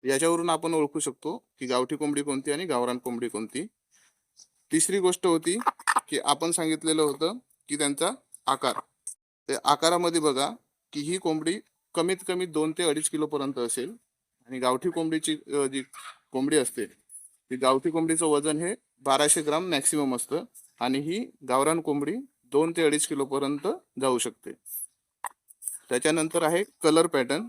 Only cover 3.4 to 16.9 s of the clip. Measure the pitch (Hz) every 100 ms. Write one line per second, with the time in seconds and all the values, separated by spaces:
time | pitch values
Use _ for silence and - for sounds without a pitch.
3.4 | 110 127 196 _ _ _ _ _ _ _
4.4 | - _ _ 156 - 196 180 180 185 165
5.4 | 160 196 254 - - - - 147 - 147
6.4 | 165 170 160 156 160 160 151 143 160 240
7.4 | _ _ _ 143 147 139 175 262 _ -
8.4 | - 135 131 - - _ - - _ _
9.4 | - 135 - 147 165 175 175 165 151 131
10.4 | 143 226 _ _ _ 147 147 185 180 156
11.4 | 156 202 - _ _ - 170 185 - 180
12.4 | 180 156 156 156 175 147 151 156 151 147
13.4 | 139 131 120 123 123 226 _ _ _ _
14.4 | _ 127 127 127 180 165 160 160 156 151
15.4 | - 143 139 135 127 - - - _ 131
16.4 | 135 151 127 - 104